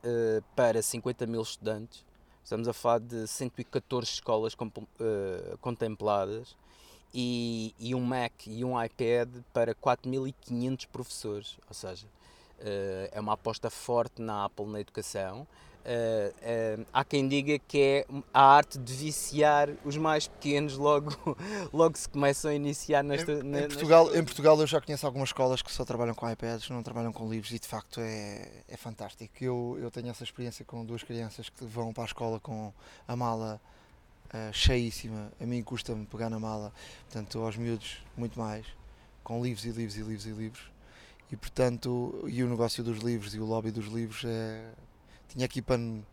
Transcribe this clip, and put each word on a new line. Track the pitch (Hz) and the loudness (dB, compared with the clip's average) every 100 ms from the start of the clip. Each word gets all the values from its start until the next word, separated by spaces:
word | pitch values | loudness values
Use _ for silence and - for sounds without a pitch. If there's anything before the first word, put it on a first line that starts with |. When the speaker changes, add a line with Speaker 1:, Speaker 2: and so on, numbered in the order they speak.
Speaker 1:
eh, | 120 117 113 110 - - | -2 0 2 0 0 4
para | 123 113 | 4 4
cinquenta | 107 120 123 120 113 | 2 -2 -4 -2 -2
mil | 113 | -2
estudantes, | 113 - 107 107 113 - - _ - - | -4 -4 -4 -4 -8 -18 -20 _ -20 -20
estamos | - 107 117 | -6 -2 -2
a | |
falar | - 120 117 | 0 4 2
de | 120 120 110 | 2 -8 -6
cento | - 127 - | -6 -6 -6
e | |
catorze | 123 131 - 123 117 | -4 -4 -2 -4 -2
escolas | - - 110 110 - | -6 0 0 0 -4
comp-, | 117 - 107 - | -8 -8 -16 -4
eh, | 113 104 98 90 90 90 | -2 0 -2 -6 -8 -8
contempladas | 127 120 113 107 104 101 95 107 127 - - - - - _ | -6 -4 -4 -2 2 2 2 -4 -10 -20 -20 -20 -20 -20 _
e, | 127 123 120 117 113 110 - | -4 -2 0 -2 -2 -6 -8
e | 113 | -4
um | 127 | -2
Mac | 123 127 120 - - | 0 0 -2 -6 -12
e | 110 127 | -6 -2
um | 127 | -2
iPad | 113 - 117 120 120 123 - | -2 -2 2 2 2 -6 -6
para | - 117 107 | 0 0 2
quatro | - 123 127 | 2 2 0
mil | 131 131 | -4 -4
e | |
quinhentos | - - 120 127 131 - | -8 -6 -2 -2 -4 -6
professores, | - 123 - 110 104 101 - - | -10 -10 -8 -8 -8 -10 -16 -16
ou | |
seja, | 104 95 92 107 _ - - - - | -12 -12 -12 -16 _ -20 -20 -20 -12
eh, | 107 101 98 95 98 | -6 -4 -4 -4 -6
é | 107 | -6
uma | 107 | -2
aposta | 107 - 110 117 | 0 -2 -4 -6
forte | - - 120 117 - | -6 0 2 2 -4
na | 113 104 101 | -6 -2 -2
Apple | - 104 | -4 -8
na | 107 | -6
educação. | 104 - - 101 95 104 151 - - - - | -8 -8 -6 -4 -4 -6 -14 -20 -20 -18 -4
Eh, | 120 113 110 101 - | 0 2 2 0 -4
eh, | 113 117 113 107 113 | -4 0 0 -2 -2
há | 127 135 | -2 2
quem | 143 135 | 2 4
diga | 143 139 147 | 2 2 0
que | - 143 | 0 4
é | 139 139 - 139 - | 6 4 0 -8 2
a | 127 135 143 | 10 12 12
arte | 147 139 | 8 -2
de | 120 | -8
viciar | 131 151 147 - 143 147 147 147 147 147 | -6 -4 -4 -4 6 6 8 4 0 -6
os | 147 | 0
mais | 156 151 - | 2 2 0
pequenos | - 147 143 147 135 | -6 0 2 0 2
logo, | 143 147 147 143 - 139 | 4 4 2 -4 -4 -4
<laughs> | 185 208 170 | -6 -6 -4
logo | 151 165 156 | 4 4 4
se | - | -6
começam | 147 143 143 156 | 2 2 2 0
a | 147 | 0
iniciar | 143 147 - 147 | -2 -4 2 2
nesta, | 143 139 - | 4 0 0
Speaker 2:
Em, | 147 | -2
em | |
Speaker 1:
ne-, | 135 | -2
nesta | 143 147 | -2 -2
Speaker 2:
Portugal, | 143 151 165 165 | -2 10 12 12
Speaker 1:
coisa. | 165 | 6
Speaker 2:
em | 156 | 0
Portugal | - 151 156 | 6 8 8
eu | 156 | 8
já | 160 | 2
conheço | - 143 147 | 0 -4 -2
algumas | 127 131 | -2 -4
escolas | - 131 127 | 2 2 2
que | - | -2
só | - 127 | -6 -4
trabalham | 117 117 110 | 0 -2 -2
com | 117 | -4
iPads, | 113 117 113 - | -4 -4 -6 -6
não | 123 | -8
trabalham | 113 117 117 | -6 -4 -4
com | 110 113 | -4 -6
livros | 110 101 | -6 -6
e | 117 | -10
de | - | -8
facto | 110 - - | -10 -10 -8
é, | 113 110 104 101 - - - | -6 -6 -8 -10 -14 -18 -18
é | - | -14
fantástico. | 117 110 104 - 107 - | -14 -12 -14 -14 -20 -6
Eu, | 127 123 120 - | -2 -2 -4 -6
eu | 120 | -8
tenho | - 120 | -8 -10
essa | 117 | -10
experiência | 120 - 120 - - | -12 -10 -10 -10 -14
com | 120 | -12
duas | 113 117 | -8 -10
crianças | - 117 113 - 113 | -8 -8 -8 -10 -16
que | - | -14
vão | 120 113 113 | -10 -6 -6
para | 110 | -6
a | 113 | -8
escola | - 117 110 | -4 -4 -4
com | - 110 107 - - - - | -6 -8 -8 -12 -20 -20 -8
a | 120 | -2
mala, | 120 113 110 107 - - - - - - - | 0 -2 -4 -8 -14 -20 -20 -20 -20 -20 -14
eh, | 110 110 | -10 -8
cheíssima. | 104 - 127 117 - 117 110 104 - | 2 4 4 0 -4 -8 -10 -10 -8
A | 120 | -4
mim | 123 | -4
custa-me | 113 120 - 110 107 | -4 -8 -6 -8 -8
pegar | 107 113 | -6 -4
na | 110 | -4
mala, | 110 107 104 - - - | -4 -6 -8 -12 -20 -20
portanto | - 113 101 113 | -14 -12 -8 -4
aos | 113 107 | -4 -4
miúdos | 117 113 - - - - | -4 -4 -6 -14 -14 -8
muito | 117 123 | -6 -4
mais, | 110 107 110 - - - - - | -6 -6 -10 -16 -18 -20 -20 -20
com | - 117 | -8 -4
livros | 123 110 113 | -2 -4 -6
e | |
livros | 113 113 101 | -4 -6 -6
e | |
livros | 107 107 107 | -6 -8 -8
e | |
livros. | 107 110 117 - - - - - - - | -8 -8 -10 -20 -20 -20 -20 -20 -20 -14
E | 120 | -10
portanto, | - - 127 120 123 123 123 - - | -8 2 2 2 -2 -2 -2 -6 -6
e | 123 | 0
o | 123 | 0
negócio | 117 117 - | 2 2 0
dos | 117 110 | -2 -2
livros | 120 117 101 107 | 0 -2 -4 -6
e | |
o | 110 | -2
lobby | 110 113 | 0 0
dos | 110 104 | -4 -6
livros | 113 113 107 120 | -6 -6 -6 -4
é, | 113 110 110 113 - - - - - - | -4 -4 -8 -14 -18 -20 -20 -20 -20 -14
tinha | 131 127 | -4 -2
aqui | - | -2
pano | 110 127 117 110 104 | 0 0 0 -6 -12